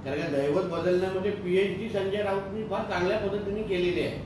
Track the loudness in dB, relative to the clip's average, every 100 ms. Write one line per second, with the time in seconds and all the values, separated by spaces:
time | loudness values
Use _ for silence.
0 | -6 -4 0 0 2 2 2 0 2 4
1 | 2 0 0 -2 2 4 4 0 -4 -2
2 | -2 0 0 -2 -2 -6 -4 -4 -2 0
3 | 2 2 0 -2 -2 -4 -2 0 2 2
4 | -2 -4